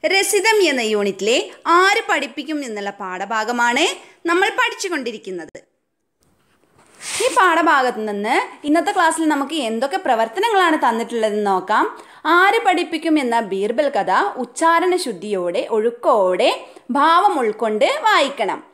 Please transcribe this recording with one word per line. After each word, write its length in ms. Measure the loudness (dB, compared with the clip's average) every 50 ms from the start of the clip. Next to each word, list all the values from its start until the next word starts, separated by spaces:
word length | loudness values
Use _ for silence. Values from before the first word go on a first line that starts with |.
| 0 0 2
രസിതം 480 | 2 0 2 0 0 2 4 4 4 4 2
എന്ന 140 | 2 0 -2 0 0
യൂണിറ്റിലെ 440 | 0 0 -2 -4 -2 -2 0 0 0 -2 -4 -12 -10 _ 2 4 4
ആര് 240 | 4 4 2 0 0 0
പഠിപ്പിക്കും 520 | -2 -2 -2 -6 -10 -12 -8 -6 -6 -6 -6 -8
എന്നുള്ള 240 | -8 -8 -8 -8 -8 -10 -10
പാഠഭാഗമാണ് 840 | -10 -8 -8 -6 -4 -4 -4 -2 -2 -2 0 0 0 2 2 0 0 -2 -6 -14 -20 -20 _ _ 0
നമ്മൾ 180 | 0 2 2 0 0 0
പഠിച്ചുകൊണ്ടിരിക്കുന്നത്. 1000 | -2 -2 -2 -6 -8 -6 -6 -6 -6 -8 -10 -10 -12 -12 -12 -10 -12 -14 _ -20 _ _ _ _ _ _ _ _ _ _ _ _ _ _ _ _ _ _ _ _ _ _ _ _ _ _ _ -18 -14 -10 -6 -2 -2
ഈ 40 | 0 2
പാഠഭാഗത്ത് 680 | 4 4 4 4 4 4 4 4 4 2 0 -2 -4 -6 -6
നിന്ന് 260 | -4 -4 -2 0 0 -2 -2 -4 -12 -10 -2 0
ഇന്നത്തെ 240 | 0 2 2 0 0
ക്ലാസ്സിൽ 280 | 2 2 2 2 0 0 0 0
നമുക്ക് 240 | 0 -2 -4 -4 -4 -4 -4
എന്തൊക്കെ 300 | -2 -2 -4 -2 -4 -4 0
പ്രവർത്തനങ്ങളാണ് 680 | 0 0 0 0 -2 -2 -4 -2 0 2 2 2 2 2 2 2
തന്നിട്ടുള്ളതെന്ന് 640 | 0 0 0 -4 -4 -4 -2 -2 0 0 0 0 0
നോക്കാം. 340 | 0 -2 0 0 0 0 0 0 -4 -12 -20 -20 -20 -8 _ 2 4
ആര് 240 | 4 4 4 2 2 2
പഠിപ്പിക്കും 480 | 2 2 2 -2 -4 -6 -4 0 0 0 2 2
എന്ന 140 | 0 0 -2 -2 -2
ബീർബൽ 360 | -4 -4 -2 -2 -2 0 -2 0 0
കഥ 180 | -2 0 2 2 2 0 0 -4 -6 -10
ഉച്ചാരണ 500 | -10 -6 0 2 2 2 2 2 0 0 -2 -2
ശുദ്ധിയോടെ, 580 | -6 -8 -8 -6 -4 -4 -2 -2 -2 -2 -4 -4 -2 -2
ഒഴുക്കോടെ, 760 | 0 0 0 -4 -2 0 2 4 4 4 2 2 2 2 2 2 0 -8 -18 -20 -20 _ _ 0
ഭാവം 380 | 2 4 4 4 4 4 2 2 2
ഉൾക്കൊണ്ട് 460 | -2 -2 -2 -2 -2 -2 0 2 2 2 0 0 2
വായിക്കണം. 560 | 2 2 4 2 0 -2 -4 -4 -4 -4 -6 -10 -18